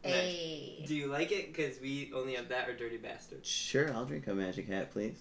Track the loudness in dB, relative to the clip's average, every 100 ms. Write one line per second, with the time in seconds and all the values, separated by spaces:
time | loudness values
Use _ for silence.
0 | 4 4 4 0 -4 -4 -8 -8 -2 0
1 | 2 2 4 2 0 0 0 0 -4 -2
2 | -2 -2 0 -2 0 0 0 -2 -4 -4
3 | -6 -10 -10 -10 -2 0 4 4 4 2
4 | -2 -2 0 2 2 0 -2 -2 0 0
5 | -2 -4